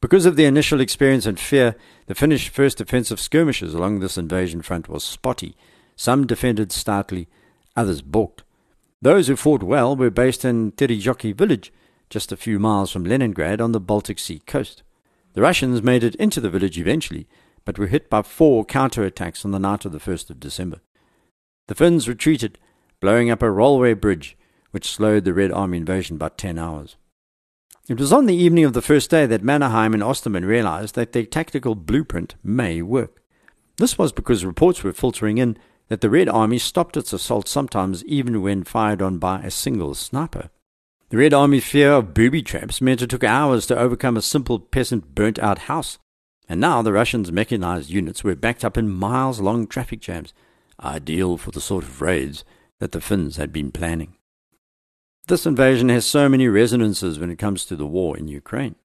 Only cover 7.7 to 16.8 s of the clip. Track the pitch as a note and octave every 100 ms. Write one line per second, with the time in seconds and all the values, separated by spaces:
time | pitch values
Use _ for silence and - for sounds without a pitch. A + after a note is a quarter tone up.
7.7 | - G#2+ D#2+ C2+ F2+ G#2 - _ _ _
8.7 | _ _ _ B2+ F#3+ C3+ C3+ - C#3+ F#2
9.7 | C#3 B2 C#3 B2 G2+ B2+ B2+ C3 A#2 A2
10.7 | - C#3 A2+ G2+ B2 A2 G#2 G3+ B2+ -
11.7 | _ _ _ _ A2 - F#2+ - G#2 G#2+
12.7 | G#2 G2 F#2+ F2 B2+ B2 F2+ D#2+ G#2+ A#2
13.7 | A2+ F#2 G#2 - G#2 - D#2 - C#3+ A2
14.7 | - _ _ _ _ _ - B2 F3+ C3
15.7 | B2 A2 B2+ A#2 - G#3+ - A2 F2+ F#2+
16.7 | E2